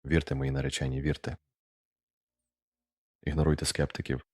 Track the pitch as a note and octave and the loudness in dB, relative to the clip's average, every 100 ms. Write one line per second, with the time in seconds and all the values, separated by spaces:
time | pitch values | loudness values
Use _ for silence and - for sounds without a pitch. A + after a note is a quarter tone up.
0 | C2+ D#2+ - C2+ C2+ C2+ C2+ - C2+ C2+ | 4 2 2 -2 0 0 -2 -2 -2 0
1 | D3 C#3+ - - _ _ _ _ _ _ | -2 -2 -6 -10 _ _ _ _ _ _
2 | _ _ _ _ _ _ _ _ _ _ | _ _ _ _ _ _ _ _ _ _
3 | _ _ - D2+ D#2 D2+ D2+ - C#2+ - | _ _ -2 2 4 4 0 0 -2 -2
4 | - C2 - | -4 -4 -6